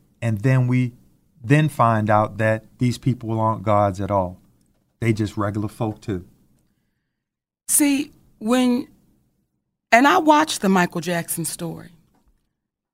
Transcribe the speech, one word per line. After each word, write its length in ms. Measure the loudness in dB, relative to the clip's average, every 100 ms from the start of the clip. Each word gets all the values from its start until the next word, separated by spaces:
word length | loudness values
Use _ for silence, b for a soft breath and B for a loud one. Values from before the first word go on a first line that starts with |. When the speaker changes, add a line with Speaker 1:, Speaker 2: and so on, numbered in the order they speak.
| _ _
Speaker 1:
and 200 | -6 -2
then 240 | 2 2 2
we 260 | 0 -2 -6 _ _ _ _
then 280 | 0 2 2
find 400 | 2 2 2 2
out 260 | 2 2 0
that 280 | 0 0 -4 _
these 200 | -2 0
people 400 | -2 -4 -4 -2
aren't 220 | 0 -2
gods 360 | 0 2 2 0
at 100 | -2
all. 280 | -2 -2 -8 _ _ _ _ _ _
They 140 | -2
just 240 | 0 -2 -4
regular 300 | -4 -4 -8
folk 340 | -6 -8 -6
too. 240 | -8 -8 -10 _ _ _ _ _ _ _ _ _ _ _ _ _ -4
Speaker 2:
See, 420 | 0 2 0 -4 _ _ _
when, 480 | -2 0 2 -2 -6 _ _ _ _ _ _ _ _ _ _
and 140 | 2 4
I 100 | 2
watched 420 | 4 2 2 -2
the 80 | 0
Michael 320 | 2 2 -2
Jackson 440 | -6 -6 -6 -8
story, 460 | -8 -8 -10 -12 -16 _ _ _ _ _ _ _ _ _ _